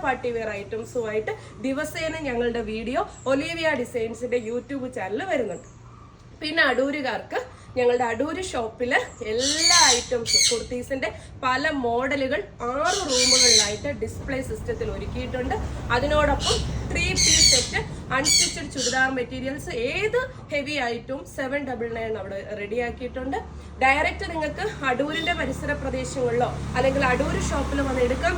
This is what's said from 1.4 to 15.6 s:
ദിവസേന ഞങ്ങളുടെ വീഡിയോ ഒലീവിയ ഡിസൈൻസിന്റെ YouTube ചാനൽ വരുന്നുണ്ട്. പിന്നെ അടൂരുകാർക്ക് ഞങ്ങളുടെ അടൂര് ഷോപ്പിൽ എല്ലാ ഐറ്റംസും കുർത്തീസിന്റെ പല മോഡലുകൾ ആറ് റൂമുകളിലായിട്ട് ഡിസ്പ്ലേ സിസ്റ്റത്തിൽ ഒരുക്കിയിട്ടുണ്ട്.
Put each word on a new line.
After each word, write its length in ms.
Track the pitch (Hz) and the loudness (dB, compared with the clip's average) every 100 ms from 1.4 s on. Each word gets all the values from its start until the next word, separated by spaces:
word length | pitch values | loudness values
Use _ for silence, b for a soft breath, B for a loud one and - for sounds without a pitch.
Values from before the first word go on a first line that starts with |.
| B B 233 | B B -4
ദിവസേന 460 | 269 302 349 320 320 294 | -2 -2 -4 -4 -4 -4
ഞങ്ങളുടെ 320 | 240 240 233 214 | 0 0 0 -4
വീഡിയോ 320 | 220 220 277 403 B - | -4 -2 -2 -2 B 0
ഒലീവിയ 420 | 269 320 330 320 285 | 0 0 0 0 0
ഡിസൈൻസിന്റെ 580 | 240 247 220 226 240 240 220 | 0 -2 -4 -4 -2 -2 -2
YouTube 380 | 240 233 277 254 - | -6 -4 -6 -6 -6
ചാനൽ 240 | 190 214 381 | -4 -4 -2
വരുന്നുണ്ട്. 360 | 311 214 165 - - - - - - - - | 0 -2 -6 -12 -20 -20 -20 -20 -20 -20 -8
പിന്നെ 220 | 311 320 294 | -4 2 4
അടൂരുകാർക്ക് 680 | 240 269 294 254 208 - 392 508 B B 254 | 4 2 0 -2 -4 -2 -4 -4 B B 2
ഞങ്ങളുടെ 280 | 247 240 240 | 4 4 2
അടൂര് 320 | 226 285 349 370 | 0 -2 -2 -4
ഷോപ്പിൽ 400 | 277 226 - 247 311 494 - 214 | -4 -4 -4 0 0 -2 -8 -4
എല്ലാ 460 | 220 269 302 320 349 302 240 | 0 0 4 6 8 8 4
ഐറ്റംസും 440 | 240 247 233 - - | 2 -2 2 4 4
കുർത്തീസിന്റെ 600 | 226 - 247 247 269 311 - B - | 2 -2 -6 -4 -2 -4 -6 B -4
പല 200 | 262 262 302 294 240 | 0 2 2 0 0
മോഡലുകൾ 540 | 233 269 285 262 294 415 - 240 | 2 0 0 0 -2 -4 -6 -4
ആറ് 280 | 262 330 381 339 | 0 2 2 2
റൂമുകളിലായിട്ട് 800 | 254 254 254 247 240 - 214 285 262 | 4 6 6 8 6 4 0 -4 -4
ഡിസ്പ്ലേ 360 | 220 - - 262 269 | -6 -6 -6 -4 -4
സിസ്റ്റത്തിൽ 380 | 226 - 226 220 196 | -6 -6 -4 -4 -6
ഒരുക്കിയിട്ടുണ്ട്. 600 | 202 240 247 254 254 415 | -6 -6 -4 -4 -2 -2